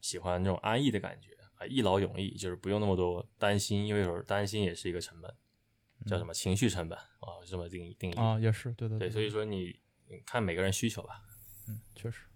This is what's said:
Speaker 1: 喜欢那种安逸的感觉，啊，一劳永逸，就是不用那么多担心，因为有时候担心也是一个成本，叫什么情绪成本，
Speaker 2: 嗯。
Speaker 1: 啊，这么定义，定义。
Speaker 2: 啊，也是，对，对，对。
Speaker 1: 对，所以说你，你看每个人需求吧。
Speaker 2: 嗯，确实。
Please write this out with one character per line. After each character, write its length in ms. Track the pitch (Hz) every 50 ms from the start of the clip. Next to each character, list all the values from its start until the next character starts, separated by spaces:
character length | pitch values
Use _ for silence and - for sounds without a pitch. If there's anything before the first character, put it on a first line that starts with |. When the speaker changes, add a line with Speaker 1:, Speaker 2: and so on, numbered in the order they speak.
Speaker 1:
喜 160 | - - - 87
欢 240 | 92 90 90 90
那 80 | 92 98
种 80 | 90 - -
安 180 | 107 110 127
逸 80 | 143 135
的 100 | 107 98
感 160 | 92 92 90 -
觉， 80 | - - - _ - - _
啊， 120 | - 90 -
一 160 | 135 131 110
劳 160 | 92 92 98
永 200 | 98 92 - 92
逸， 160 | 98 - -
就 140 | - 98 90
是 60 | 90
不 120 | 90 - 95
用 140 | 101 104
那 60 | 104 101
么 80 | 95
多 280 | 92 90 87 87 87 - - _ -
担 220 | 107 101 104 98
心， 260 | - - 101 101 104
因 80 | 107 104
为 60 | 104
有 80 | 95 87
时 40 |
候 80 | 85 87 -
担 240 | - 101 101 101 95
心 160 | 107 107 101
也 100 | 87 85
是 160 | - - 90
一 20 |
个 80 | 85 87
成 220 | 85 - 87 82
本， 100 | 82 87 - _ _ _ _ _ _ _ _ _ _ _ _ - 104 104
叫 100 | 98 87
什 80 | 87
么 80 | 85 82
情 240 | - - 95 92 98
绪 100 | 123 107
成 220 | 90 92 82 82
本， 80 | 82 -
Speaker 2:
嗯。 320 | - - _ - - -
Speaker 1:
啊， 160 | 87 85 87
这 100 | 90 95
么 140 | 90 87 87
定 160 | 95 87 87
义， 100 | 85 95 -
定 120 | - 90
义。 40 | 87
Speaker 2:
啊， 240 | 117 113 113 110 110
也 120 | 113 113
是， 220 | 107 - - 123 120
对， 160 | - 117 110
对， 80 | 110 107
对。 120 | 98 90
Speaker 1:
对， 20 |
所 100 | 110 107
以 80 | 107 104
说 160 | 104 107 107
你， 340 | 107 101 95 90 87 - - _ _ _ _ _ -
你 100 | - - -
看 160 | - - 123
每 140 | 107 90 82
个 80 | 87 95
人 100 | 95 98
需 160 | - - 113
求 140 | - - -
吧。 180 | - - - - - - - - - - - - 113
Speaker 2:
嗯， 120 | 107 107 - - -
确 140 | - - 117
实。 120 | 113 - - - -